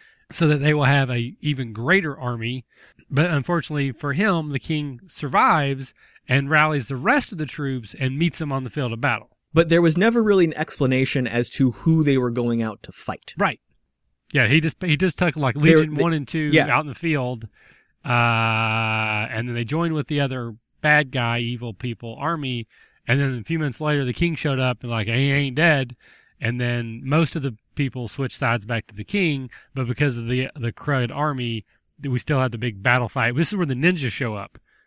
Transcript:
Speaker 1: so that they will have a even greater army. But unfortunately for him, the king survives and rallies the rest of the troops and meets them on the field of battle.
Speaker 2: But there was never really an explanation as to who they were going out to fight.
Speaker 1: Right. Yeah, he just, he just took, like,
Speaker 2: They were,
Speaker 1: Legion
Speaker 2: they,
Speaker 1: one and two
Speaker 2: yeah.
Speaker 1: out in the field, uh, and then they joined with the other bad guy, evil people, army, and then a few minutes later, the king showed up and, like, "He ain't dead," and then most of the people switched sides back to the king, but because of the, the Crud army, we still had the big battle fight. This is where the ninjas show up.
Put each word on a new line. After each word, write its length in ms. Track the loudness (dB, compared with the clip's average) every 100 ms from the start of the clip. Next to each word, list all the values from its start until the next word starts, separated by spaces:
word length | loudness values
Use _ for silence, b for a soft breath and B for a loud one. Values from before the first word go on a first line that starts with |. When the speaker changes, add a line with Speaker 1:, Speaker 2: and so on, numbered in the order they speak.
| b b b
Speaker 1:
so 160 | 2 4
that 100 | 4
they 160 | 4
will 100 | 4 4
have 240 | 4 2
a 240 | -2 -4 -4
even 320 | -4 -2 -4
greater 460 | -4 2 2 2 -4
army. 460 | -6 -4 -4 -6 -10 b b b -4
But 200 | 0 2
unfortunately 640 | 2 0 -2 -2 -2 -2
for 220 | -4 -4
him, 360 | 0 0 0 -2
the 100 | -4
king 420 | -4 -4 -4 -10 -10
survives 840 | -6 -2 2 4 4 2 -2 -8 -12 b b b
and 220 | 0 4
rallies 380 | 4 4 2 -2
the 80 | -2
rest 340 | 2 2 2
of 60 | -2
the 80 | -6
troops 480 | -4 -4 -4 -6
and 240 | -4 -2 0
meets 220 | 0 0
them 120 | -4
on 120 | -4
the 60 | -4
field 220 | -4 -4
of 60 | -2
battle. 280 | 0 -2 -4 _ _
Speaker 2:
But 160 | 2 4
there 120 | 6
was 160 | 4 4
never 240 | 2 4
really 220 | 4 4 4
an 120 | 0
explanation 680 | -4 0 0 2 2 0 0
as 220 | 0 0
to 200 | 2 2
who 320 | 2 2 4
they 140 | 4 2
were 140 | 2
going 300 | 0 0 0
out 200 | -2 -6
to 80 | -14
fight. 420 | -12 -10 -10 -8 -2
Speaker 1:
Right. 220 | -2 -2 _ _ _ _ _ _ -4
Yeah, 140 | 2 4
he 120 | 4
just, 240 | 2 -2
he 140 | -2 0
just 200 | 0 2
took, 200 | 0 0
like, 180 | -2 4
Speaker 2:
They 160 | 6
were, 60 | 6
Speaker 1:
Legion 160 | 6
Speaker 2:
they, 100 | 2
Speaker 1:
one 80 | 0
and 160 | 0 -2
two 220 | -4 0
Speaker 2:
yeah. 160 | 2 2
Speaker 1:
out 140 | 0
in 60 | -2
the 60 | -6
field, 520 | -2 -2 -2 -6 -12 b b b b b -2 2
uh, 1120 | 2 2 0 0 0 -2 -2 -2 -2 -4 -4
and 180 | -6 -4
then 80 | -4
they 80 |
joined 300 | -4 -2 -2
with 140 | -2 -2
the 120 | -2
other 340 | -2 -4 -8 -10 _ _
bad 300 | 2 4 2
guy, 280 | 0 -2 -2
evil 340 | -4 -6 -8
people, 420 | -8 -8 -8 -10 -6
army, 480 | -4 -4 -4 -6 -8 b b b b
and 120 | 2
then 180 | 2 -2
a 40 |
few 160 | -4 -2
minutes 220 | -2 -2
later, 220 | 0 0
the 100 | 0
king 220 | 0 0 0
showed 240 | -2 0
up 220 | 0 -2
and, 80 | -4
like, 160 | -4 -2
"He 240 | 0 2
ain't 240 | 2 0 2
dead," 400 | 2 2 0 -10 b b b b
and 200 | -4 -2
then 420 | -2 -2 -4 -8
most 320 | -2 0 2 0
of 60 |
the 140 | -6 -8 _ -4
people 320 | -4 -4 -6
switched 280 | -4 -4 -2
sides 300 | 0 0 -2
back 220 | -6 -6
to 80 | -12
the 80 |
king, 460 | -4 0 0 0 -6 B B
but 140 | -6 -4
because 300 | 0 0 0
of 100 | -2
the, 220 | -2 -2 -4
the 160 | -6
Crud 380 | -6 -2 0 0
army, 520 | -2 -2 -2 -4 -6 -8 _ _ _
we 140 | -4 -2
still 200 | 0 0
had 120 | 0
the 60 | -2
big 240 | -6 -2
battle 260 | 2 2 2
fight. 260 | -2 -2 0
This 160 | 0
is 60 | 0
where 80 | -2
the 100 | 0
ninjas 360 | 2 2 -2
show 240 | -2 -4 -6
up. 220 | -10 -16 _ _